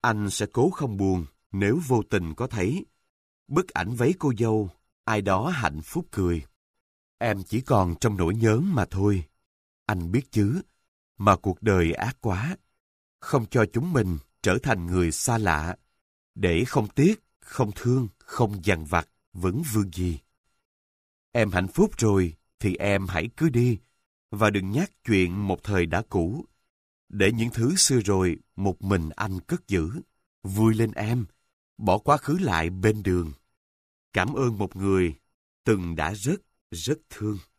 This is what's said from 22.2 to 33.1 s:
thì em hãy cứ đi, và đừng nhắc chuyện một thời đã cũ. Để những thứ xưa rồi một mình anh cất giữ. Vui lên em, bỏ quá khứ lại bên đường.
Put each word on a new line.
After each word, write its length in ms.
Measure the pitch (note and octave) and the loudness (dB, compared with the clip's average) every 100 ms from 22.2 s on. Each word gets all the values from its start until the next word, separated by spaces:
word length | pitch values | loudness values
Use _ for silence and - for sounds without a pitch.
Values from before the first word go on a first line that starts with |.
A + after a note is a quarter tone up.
| F2+ D#2 _ _ | 0 -4 _ _
thì 160 | G#2+ F2+ | -4 -2
em 320 | G2+ G2 F#2 | 0 -2 -2
hãy 220 | E2+ A#2+ - | -4 -6 -2
cứ 120 | D#3+ | 0
đi, 300 | A#2+ B2 G#2+ _ _ _ _ _ | 2 2 0 _ _ _ _ _
và 180 | G2+ G#2+ | 2 2
đừng 220 | G2+ F#2+ | 2 -2
nhắc 200 | A#2 G3+ _ | -2 -4 _
chuyện 440 | - G2+ F2+ F#2+ G2 | 2 4 4 0 -2
một 160 | F2+ | -4
thời 220 | - F#2+ E2+ | 0 0 0
đã 180 | E2+ A2 | -2 -2
cũ. 360 | G2 E2+ C3+ - _ _ _ _ _ _ | -2 -2 -4 -12 _ _ _ _ _ _
Để 220 | G#2 G2 | 2 2
những 180 | A2+ A#2 | 2 -2
thứ 220 | A2+ A#2 F#3 | 0 0 2
xưa 240 | - B2+ | 4 2
rồi 380 | G2+ F#2+ F#2 D#2+ _ - | 4 2 2 0 _ -2
một 260 | G2 F2+ | -2 -2
mình 280 | F#2+ F#2+ D#2+ - | 0 0 0 -6
anh 240 | G#2 F#2+ | -6 -6
cất 280 | - F3 - | -6 -6 -2
giữ. 220 | F#2+ D#2+ D3 - _ _ _ | -2 -2 -6 -14 _ _ _
Vui 320 | F#2+ G2 A2 A2 | -6 2 4 4
lên 160 | A2+ | -2
em, 340 | - G#2+ B2 - _ _ _ _ - | -2 -2 -2 -4 _ _ _ _ -4
bỏ 200 | G#2 G2+ | 0 0
quá 200 | - D3 | 2 0
khứ 200 | - F3 | 2 -2
lại 320 | E3 E2 E2 | 0 0 -2
bên 340 | F#2 G#2 G#2+ | 0 0 2
đường. 300 | F#2+ | 0